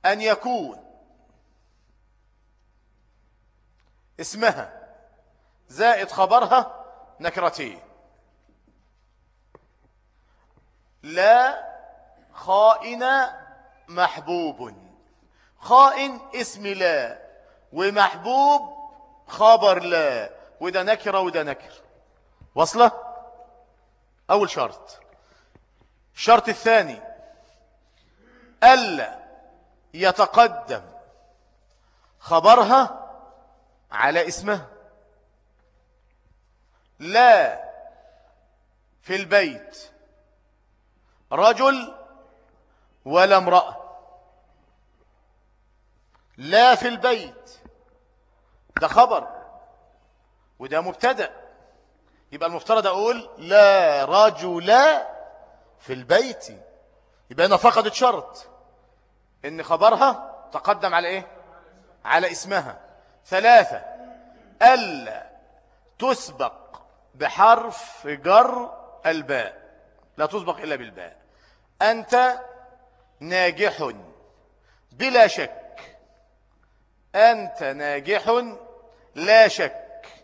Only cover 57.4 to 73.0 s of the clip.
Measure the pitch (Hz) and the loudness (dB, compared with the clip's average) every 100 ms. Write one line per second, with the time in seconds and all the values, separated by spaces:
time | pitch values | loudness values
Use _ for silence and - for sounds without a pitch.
57.4 | 185 196 233 226 214 - 254 190 - - | 0 2 2 2 -4 -2 -2 -2 -10 -20
58.4 | - _ _ _ _ _ _ _ _ _ | -20 _ _ _ _ _ _ _ _ _
59.4 | 143 160 156 165 214 226 269 233 - - | -16 -14 -4 2 2 4 0 0 -12 -20
60.4 | - 147 - 202 196 170 175 190 185 - | -14 -8 -4 -4 -2 -2 -4 -10 -12 -20
61.4 | - - _ _ _ _ - 160 180 170 | -20 -20 _ _ _ _ -2 -2 -2 -8
62.4 | 185 196 131 - - _ _ _ _ 185 | -6 -6 -6 -18 -20 _ _ _ _ 0
63.4 | 220 233 180 117 - - - - - - | 6 6 4 -6 -14 -20 -20 -20 -20 -20
64.4 | _ _ 240 254 202 147 110 110 - - | _ _ 4 4 -2 -12 -14 -16 -20 -20
65.4 | _ _ _ _ _ _ 254 240 - - | _ _ _ _ _ _ -4 -4 -8 -8
66.4 | 120 - - - _ _ _ 131 143 - | -8 -8 -20 -20 _ _ _ _ -8 2
67.4 | 214 233 233 - - - 143 143 160 202 | 4 4 0 -14 -20 -18 -14 -8 2 4
68.4 | 262 247 240 - - - 160 160 135 135 | 4 -4 -12 -16 -20 -8 -6 -4 -6 -6
69.4 | 104 - - _ _ _ _ - 156 202 | -6 -14 -20 _ _ _ _ -10 -8 -6
70.4 | 170 160 156 139 117 90 85 _ _ _ | -10 -10 -10 -12 -12 -20 -20 _ _ _
71.4 | _ _ _ _ 208 233 - 247 254 247 | _ _ _ _ -4 -4 -2 0 0 -2
72.4 | - - - _ _ _ | -14 -20 -20 _ _ _